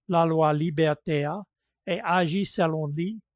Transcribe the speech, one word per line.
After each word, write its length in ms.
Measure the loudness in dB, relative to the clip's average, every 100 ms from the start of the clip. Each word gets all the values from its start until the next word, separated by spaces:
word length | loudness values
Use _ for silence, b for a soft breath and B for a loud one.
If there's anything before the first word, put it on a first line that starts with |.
| 0
lalwa 420 | 2 4 4 2
libète 680 | 2 0 2 2 0 -2 -2 -2
a, 80 | -6 -12 _ _ _ -6
e 120 | -4
aji 440 | 0 0 2 0 -2
selon 480 | 0 0 0 -4 -4
li, 140 | -6 -8 -16